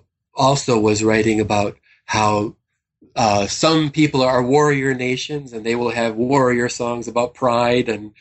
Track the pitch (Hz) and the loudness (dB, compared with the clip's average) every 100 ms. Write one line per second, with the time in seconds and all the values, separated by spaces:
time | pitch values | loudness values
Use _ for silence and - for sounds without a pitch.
0 | _ _ _ - 135 139 - 117 107 107 | _ _ _ 0 2 2 2 2 2 2
1 | 110 110 110 110 104 107 101 101 _ _ | 2 2 2 0 0 0 -2 -6 _ _
2 | - 110 107 104 107 - _ _ _ _ | -6 0 2 0 -2 -8 _ _ _ _
3 | _ - 113 101 101 - 160 160 156 147 | _ -2 0 2 0 0 2 2 0 0
4 | 147 143 127 127 123 143 147 143 135 127 | 0 2 2 2 2 2 4 2 -2 -2
5 | 127 127 - 151 139 117 110 120 120 117 | -4 -4 -6 -10 -10 -10 -4 -2 -2 -2
6 | 117 110 123 139 123 120 120 - 120 120 | -4 -2 0 2 2 2 -2 -4 -6 -6
7 | 117 117 120 - 127 117 120 123 117 107 | -6 -4 -4 -2 0 0 2 0 0 -4
8 | 104 _ | -8 _